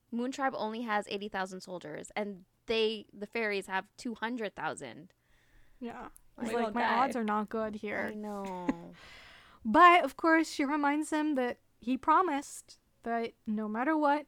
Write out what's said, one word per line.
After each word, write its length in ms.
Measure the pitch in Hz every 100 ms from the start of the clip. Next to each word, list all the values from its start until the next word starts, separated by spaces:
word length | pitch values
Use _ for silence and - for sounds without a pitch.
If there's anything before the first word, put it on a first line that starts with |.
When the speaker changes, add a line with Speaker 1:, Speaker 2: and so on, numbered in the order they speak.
| _
Speaker 1:
Moon 200 | 233 254
Tribe 220 | 269 269 -
only 260 | 214 226
has 260 | 233 208 -
eighty 180 | 202 208
thousand 340 | 196 190 185
soldiers, 500 | 185 180 151 156 - -
and 300 | 208 185 - _ -
they, 380 | 226 220 220 -
the 140 | 208 202
fairies, 400 | 233 214 196 196
have 200 | 190 - -
two 160 | 247
hundred 420 | 214 226 240 202 -
thousand." 560 | 151 117 123 110 180 _ _ _ _ - - -
Speaker 2:
Yeah. 300 | 240 - - - - -
Speaker 1:
Like, 100 | 233
Speaker 2:
He's 20 |
Speaker 3:
"We 60 | 233
Speaker 2:
like, 100 | 226
Speaker 3:
gonna 120 | 226 226
Speaker 2:
"My 80 | 226
Speaker 3:
die." 80 | 269
Speaker 2:
odds 100 | 233
are 80 |
not 260 | 214 208 208
good 260 | 226 220 214
here." 340 | 208 196 208
Speaker 1:
I 40 | 214
know. 520 | 214 202 196 185 175
Speaker 2:
<laughs> 60 | 170 170 180 - - - - - - 226
But, 380 | 294 349 349
of 140 | 262 -
course, 340 | 330 320 311
she 140 | - 277
reminds 440 | 302 285 294 302
him 260 | 311 302 269
that 220 | 247 - _ _
he 180 | 220 262
promised 840 | - 320 359 285 - - - - _ _
that 280 | 233 233 233 - -
no 220 | 214 214
matter 260 | 220 262 311
what 280 | 294 294